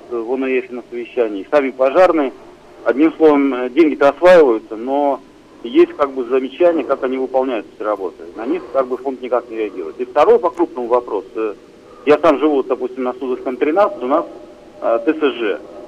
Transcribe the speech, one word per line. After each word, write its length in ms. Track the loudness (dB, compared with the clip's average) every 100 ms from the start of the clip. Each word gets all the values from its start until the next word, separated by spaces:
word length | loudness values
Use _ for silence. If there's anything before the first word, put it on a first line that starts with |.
| -6
в 200 | -8 -6
О 60 | -4
Н 80 |
Ф 260 | -2 -2 -4
на 120 | -10 -12
совещании, 500 | -12 -6 -2 -2 -4
и 80 | -2
сами 200 | 0 0
пожарные. 640 | 0 2 4 4 4 -2 -6 -18 -20 -20 -8
Одним 300 | -4 2 2 4
словом, 380 | 4 4 2
э, 160 | 0 -2
деньги-то 400 | 2 2 4 2
осваиваются, 680 | 4 6 8 8 4 -4 -10
но 440 | -4 -2 0 -2 -6 -20 -20 -16
есть 340 | -2 4 4 2
как 160 | -2
бы 120 | -2
замечания, 600 | -2 -2 -2 2 2 2
как 180 | 0 -2
они 140 | -2 -2
выполняют 480 | -2 -2 -2 -4 -8
эти 80 | -8
работы. 420 | -4 -4 -6 -10 -16 -10
На 80 |
них 180 | -6 -6 -4
как 140 | -2 -2
бы 100 | -4
фонд 240 | -6 -8
никак 260 | -4 -4 -4
не 80 | -6
реагирует. 420 | -6 -6 -10 -8
И 40 |
второй 340 | -4 2 4 4
по 120 | 2
крупному 360 | -2 -4 -4 -2
вопрос. 360 | -2 -2 -6 -8
Э, 200 | -6 -6 -8 -16 -20 -20 -6
я 140 | 0 2
сам 200 | 4 2
живу, 160 | 2 2
вот, 100 | 0
допустим, 380 | -4 -4 -6
на 100 | -8
Суздальском, 420 | -6 -6 -6 -6 -4
тринадцать, 460 | -2 2 0 -2
у 40 | -2
нас, 200 | -2 -2 -10 -20 -20 -20 -8
э, 160 | -2 0
Т 120 | 0
С 180 | 0 -2
Ж. 240 | -2 -4 -6 -10 -20